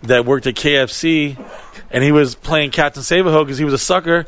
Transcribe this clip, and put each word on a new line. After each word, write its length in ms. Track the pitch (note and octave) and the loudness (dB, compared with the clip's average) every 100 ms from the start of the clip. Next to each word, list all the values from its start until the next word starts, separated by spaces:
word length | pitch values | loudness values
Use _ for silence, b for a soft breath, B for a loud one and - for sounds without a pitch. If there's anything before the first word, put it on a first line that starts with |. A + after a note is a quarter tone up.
that 200 | A#2 B2 | 2 2
worked 220 | A#2+ C3+ C3 | 2 0 0
at 100 | A#2 | -2
K 200 | D3 C#3+ | 0 0
F 120 | C3 | 0
C, 460 | - E3 D#3+ D3 C3+ B B B B B | -2 0 0 -2 -6 B B B B B
and 120 | B2+ | 0
he 80 | C#3 | 4
was 220 | D3 C#3 | 4 2
playing 360 | A#2 - D#3 D3 | -2 -4 -2 -2
Captain 320 | B2 D3 - | 0 -2 -2
Save-A-Ho 420 | C3 E3+ F#3 D#3 | -2 0 4 2
'cause 140 | D3 C3+ | 0 -2
he 60 | |
was 100 | D3+ | -2
a 40 | C3+ | -2
sucker. 480 | - F#3 E3+ E3+ | 0 -2 0 -2